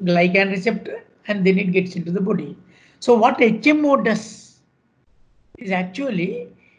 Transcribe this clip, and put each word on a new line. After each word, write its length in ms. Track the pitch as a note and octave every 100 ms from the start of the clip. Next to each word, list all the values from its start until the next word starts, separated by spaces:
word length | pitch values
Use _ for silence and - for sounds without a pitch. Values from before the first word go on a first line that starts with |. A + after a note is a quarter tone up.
glycan 480 | F3+ F3 F3+ F#3 D4
receptor, 520 | D4 A#3+ A3 - - - _ -
and 180 | G3+ F#3+
then 140 | F#3+
it 120 | F#3+
gets 220 | F#3 F3+ F3+
into 140 | E3+
the 100 | F#3+
body. 340 | G3 F3+ C#3+ - _ _ _ _
So 160 | - A3+
what 260 | A#3+ B3+
H 260 | A#3 A3 D4
M 180 | D4+ D4
O 120 | C4
does 600 | A3 G#3 - - - _ _ _ _ _ _ _ _ _ _ -
is 140 | G3
actually 760 | F#3 F3+ - C#4 F#3 F3 B4 - - _